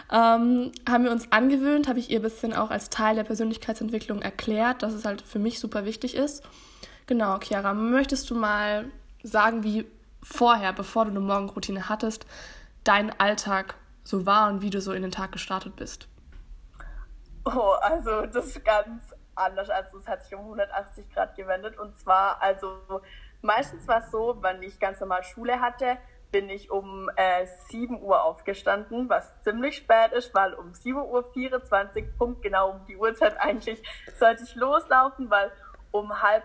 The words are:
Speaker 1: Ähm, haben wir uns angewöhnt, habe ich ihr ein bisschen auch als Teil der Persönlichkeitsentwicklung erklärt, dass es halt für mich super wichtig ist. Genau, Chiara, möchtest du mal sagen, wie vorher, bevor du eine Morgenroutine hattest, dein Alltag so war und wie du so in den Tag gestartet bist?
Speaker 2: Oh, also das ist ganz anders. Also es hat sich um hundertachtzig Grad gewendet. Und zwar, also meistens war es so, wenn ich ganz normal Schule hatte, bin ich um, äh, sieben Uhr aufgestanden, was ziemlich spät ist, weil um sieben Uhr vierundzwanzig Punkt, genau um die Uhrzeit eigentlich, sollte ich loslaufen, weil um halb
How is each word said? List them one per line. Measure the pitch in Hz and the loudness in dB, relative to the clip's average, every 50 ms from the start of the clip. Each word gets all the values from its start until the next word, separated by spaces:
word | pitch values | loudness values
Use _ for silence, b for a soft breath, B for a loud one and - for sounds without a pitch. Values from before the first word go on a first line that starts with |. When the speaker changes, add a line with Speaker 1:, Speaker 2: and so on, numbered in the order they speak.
| B B | B B
Speaker 1:
Ähm, | - 226 233 226 226 226 233 240 247 240 247 262 - - - 240 | 4 6 6 6 6 6 6 4 4 2 0 -2 -8 -6 -2 2
haben | 247 240 247 | 4 4 4
wir | 247 | 4
uns | 233 233 - - | 2 0 0 4
angewöhnt, | 208 220 247 269 285 269 269 285 294 294 294 | 4 6 6 6 4 4 2 2 2 2 2
habe | 277 247 254 | 2 0 -2
ich | 240 - | -2 0
ihr | - 220 | 0 0
ein | 208 | 0
bisschen | 220 220 - - 226 220 | -2 -4 -4 -6 -4 -2
auch | - 214 214 | -2 -2 -2
als | - 208 - - | -4 -6 -6 -4
Teil | - - 214 214 220 | -2 0 2 2 2
der | 220 214 | 2 0
Persönlichkeitsentwicklung | - 226 208 226 220 226 - - - 220 - 226 220 233 214 - - 214 208 | -2 -2 -2 -2 -2 -4 -6 -6 -8 -6 -6 -6 -4 -6 -6 -4 -6 -6 -6
erklärt, | - 196 - - - 226 214 214 226 240 247 247 247 | -6 -8 -8 -6 -4 -2 0 2 2 2 0 -2 -4
dass | 220 220 | -6 -4
es | 214 220 | -4 -4
halt | 214 202 - | -6 -6 -6
für | - - - 208 | -8 -6 -4 -2
mich | 202 226 233 - | -2 -2 -2 -4
super | - 220 - 214 196 | -6 -6 -4 -4 -4
wichtig | 208 220 - - 247 - | -6 -6 -6 -8 -6 -2
ist. | - 277 294 - - - B B B B B B B B B B B B | -2 -2 -2 -4 -8 -14 B B B B B B B B B B B B
Genau, | - 254 233 214 202 190 208 | 0 0 2 2 2 0 -2
Chiara, | - - 214 196 196 196 202 | -2 -2 -2 0 0 0 0
möchtest | 214 220 233 247 269 277 277 285 262 - - | 0 2 2 2 2 2 2 0 -2 -2 -4
du | 240 | -2
mal | 233 220 208 208 208 208 208 208 208 226 269 - - - - - - - | -2 0 0 0 0 0 0 -2 -2 -4 -8 -14 -18 -20 -20 -20 -18 -6
sagen, | 220 220 214 208 226 233 226 208 | 0 4 6 6 6 4 2 0
wie | 214 208 220 220 - - - - _ - - | 0 0 -2 -2 -6 -10 -20 -20 _ -20 -20
vorher, | - - - - 247 240 233 220 196 185 190 | -16 -6 0 4 6 6 6 6 4 -2 -4
bevor | - 196 - - 226 226 | -4 -6 -2 0 0 2
du | 214 | 2
eine | 202 196 | 0 -2
Morgenroutine | 196 196 196 202 196 196 - - - - 196 196 185 | -2 0 0 0 -2 -4 -8 -8 -8 -6 -6 -6 -4
hattest, | - 214 214 - 220 220 - - B B B B B B B B B B B - | -4 -4 -2 -2 -2 -4 -4 -10 B B B B B B B B B B B 4
dein | 220 202 208 214 214 - - | 4 4 4 4 0 0 2
Alltag | 196 202 214 208 - 208 196 190 190 - - - - - - - - | 2 2 2 0 0 0 0 0 -2 -4 -10 -16 -18 -20 -20 -20 -8
so | - - 196 180 | -4 -2 0 2
war | 196 202 214 214 208 | 4 4 6 4 4
und | 202 196 | 2 0
wie | 202 202 | -2 -2
du | 190 196 | -2 -2
so | 190 196 | -4 -4
in | 190 190 | -4 -4
den | 190 185 | -4 -6
Tag | 185 - 190 190 | -6 -6 -6 -6
gestartet | - 175 - - 190 190 - 190 - | -8 -8 -6 -6 -6 -6 -6 -8 -12
bist? | - - - - - - - - - - - - - - - - - - - - B B B B B B B - - - - - - - | -12 -14 -14 -14 -16 -18 -20 -20 -20 -20 -20 -20 -20 -18 -18 -18 -20 -20 -20 -18 B B B B B B B -16 -20 -20 -20 -12 -8 -6
Speaker 2:
Oh, | 254 240 254 220 196 190 - | -2 0 2 4 4 4 4
also | - 208 320 339 233 226 214 214 - | 4 0 0 0 0 0 -2 -2 -2
das | 214 - 240 - | -2 -4 -6 -6
ist | - - - - | -6 -8 -2 2
ganz | 220 214 214 208 220 226 233 - - - - - - - | 4 4 4 2 -2 -6 -16 -16 -18 -20 -20 -20 -10 -6
anders. | 175 185 185 196 190 202 202 | -4 -2 -2 -2 -4 -6 -4
Also | 190 190 190 - 190 196 | -4 -4 -6 -8 -14 -14
es | - | -10
hat | - 196 - - | -10 -10 -10 -10
sich | - 196 | -14 -16
um | 196 208 | -16 -14
hundertachtzig | 220 214 196 202 202 - 196 202 - - 208 202 - - | -8 -6 -4 -4 -4 -4 -8 -8 -10 -14 -20 -18 -10 -6
Grad | 196 190 190 - | -4 -4 -4 -6
gewendet. | - 190 190 185 185 196 220 - | -8 -6 -6 -6 -6 -6 -10 -12
Und | - 208 208 - | -12 -14 -14 -16
zwar, | - - 185 185 190 196 202 - - | -6 0 2 4 4 4 2 0 0
also | 190 196 196 196 196 190 190 185 - - 190 190 B B B B B B B B - | 0 0 0 -2 -4 -10 -10 -12 -12 -10 -10 -10 B B B B B B B B -2
meistens | 208 208 240 277 - - 170 - | 0 2 2 0 -2 -8 -8 -2
war | - 226 226 | 0 0 0
es | 226 - | 0 -2
so, | - 220 226 240 240 214 | -4 -2 -2 -2 -2 -2
wenn | 190 185 185 185 185 | -2 -2 -2 -4 -8
ich | 196 - - | -14 -8 -4
ganz | 208 190 196 - | -4 -2 -2 -4
normal | 202 196 185 185 185 | -4 -4 -2 -4 -4
Schule | - - 226 233 240 247 247 | -6 -12 -8 -4 -2 -2 0
hatte, | 247 240 247 - 269 247 247 254 b b b b b - | 0 -2 -2 -2 -2 -2 -2 -2 b b b b b -2
bin | - 202 196 196 | -2 -2 -2 -2
ich | 196 202 - - | -8 -12 -8 -4
um, | - 196 196 196 190 190 190 196 - | -4 -4 -4 -6 -10 -10 -8 -4 0
äh, | 196 190 185 180 180 185 185 - - - - | 2 2 4 4 2 0 -2 -8 -18 -18 -12
sieben | - 226 240 240 247 208 | -10 -8 -6 -6 -8 -4
Uhr | 202 196 190 - - | 0 2 4 4 4
aufgestanden, | 160 160 - - - 196 - - 196 196 202 214 - 226 240 254 240 | 2 -2 -4 -6 -8 -8 -4 0 0 0 0 -2 -6 -6 -4 -2 0
was | - - - - - - - | 0 0 -2 -4 -12 -6 -4
ziemlich | 214 208 233 247 294 294 | -4 -2 -2 -2 -4 -4
spät | - - - 226 226 226 226 - | -2 2 4 6 6 6 4 2
ist, | 240 240 - - | 0 -4 0 2
weil | 196 196 190 - | 2 2 2 0
um | - 170 175 180 | -6 -14 -16 -16
sieben | - - 240 262 285 277 | -12 -8 -6 -6 -4 -4
Uhr | 214 247 247 247 247 - | -2 -2 -2 -2 -4 -6
vierundzwanzig | 254 254 262 254 247 - - 208 196 202 202 - 220 214 - - | -8 -6 -4 -4 -6 -2 0 0 0 0 0 -6 -10 -8 -6 -4
Punkt, | - 247 240 247 - | -2 -2 -2 -4 -4
genau | - 202 196 190 190 190 | -4 -2 0 2 2 0
um | 190 196 - | -2 -6 -14
die | - 196 | -8 -2
Uhrzeit | 185 214 220 226 - - 214 214 - | 2 2 2 4 4 4 2 4 2
eigentlich, | - 302 302 220 - 226 220 220 - B B B B B B | 0 0 0 -2 -4 -8 -8 -10 -10 B B B B B B
sollte | - 240 226 233 233 240 | 6 6 6 6 4 -2
ich | - - | -10 -4
loslaufen, | 240 254 269 294 320 311 - 269 262 262 269 269 - 262 220 | -2 2 4 4 2 4 6 6 6 6 6 2 -4 -2 2
weil | 208 202 196 175 - B B B B B B - | 4 4 4 2 -4 B B B B B B -4
um | - 208 208 208 208 202 220 | -4 -2 -2 -2 -2 2 4
halb | 202 214 220 - | 4 4 4 2